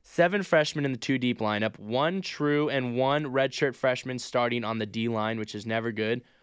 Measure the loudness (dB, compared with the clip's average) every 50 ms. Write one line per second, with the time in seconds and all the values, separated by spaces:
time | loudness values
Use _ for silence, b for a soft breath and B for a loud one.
0 | b -4 2 4 4 4 4 0 0 4 4 4 4 4 0 -2 -2 -2 -2 -2
1 | 0 0 0 2 2 0 0 0 0 0 0 2 0 -2 -2 -6 -8 -2 0 0
2 | 2 0 0 -2 -4 -6 -4 -2 0 2 2 2 2 0 0 -2 -2 -2 0 0
3 | 2 2 2 0 0 0 0 2 2 0 0 0 0 0 0 2 0 0 0 0
4 | -2 -6 -6 -6 -6 -2 0 0 2 2 0 0 -2 -2 -2 -2 -4 -4 -2 -2
5 | -2 0 0 0 0 -2 -2 -4 -6 -6 -8 -8 -4 -2 -2 -2 -2 -2 -2 -2
6 | 0 0 -2 -2 -4 b b b